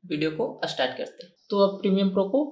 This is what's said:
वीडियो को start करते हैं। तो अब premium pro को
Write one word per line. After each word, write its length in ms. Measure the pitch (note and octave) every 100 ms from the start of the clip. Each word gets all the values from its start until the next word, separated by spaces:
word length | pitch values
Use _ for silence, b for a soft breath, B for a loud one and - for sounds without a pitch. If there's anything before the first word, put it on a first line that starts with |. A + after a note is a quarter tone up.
| F3+
वीडियो 240 | D3+ D#3
को 260 | D#3 - - E3
start 320 | - B2+ -
करते 280 | - - -
हैं। 80 | _ _
तो 180 | G3+ G3
अब 120 | G3
premium 280 | G#3 F#3+ G3
pro 120 | F#3+ G3
को 180 | C4+ D4